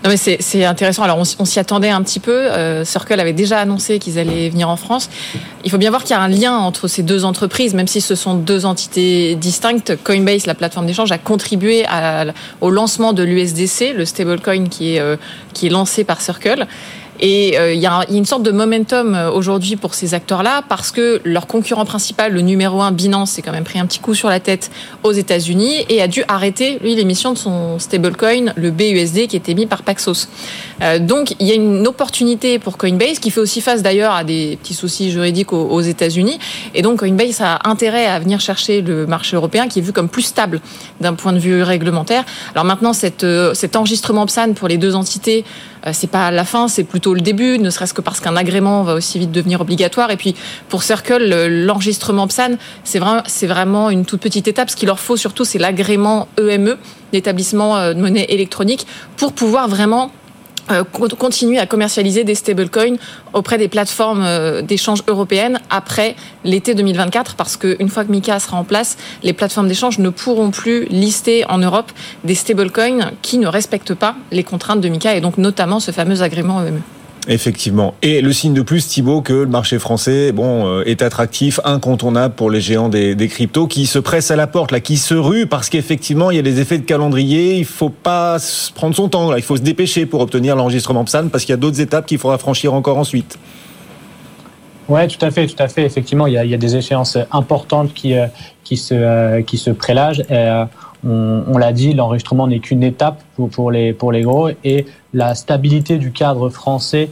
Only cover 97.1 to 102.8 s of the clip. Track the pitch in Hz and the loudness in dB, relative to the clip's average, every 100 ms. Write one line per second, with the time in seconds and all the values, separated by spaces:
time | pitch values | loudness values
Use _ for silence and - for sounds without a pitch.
97.1 | 123 120 143 - 147 - 147 147 - 135 | -2 -2 -2 0 -2 0 0 0 -2 0
98.1 | 127 120 - - _ - 123 - 123 117 | 2 0 -4 -20 _ -6 -6 0 2 4
99.1 | 113 113 113 113 120 - 113 - 123 147 | 4 2 2 0 -2 -2 -2 0 2 2
100.1 | 143 - 127 113 113 113 - - - 123 | 0 0 2 2 2 -2 -8 -20 -8 -2
101.1 | 113 110 110 - 127 120 120 139 143 107 | 0 2 0 2 2 4 4 2 2 2
102.1 | 117 - 131 131 117 - 127 | 0 0 0 2 0 0 2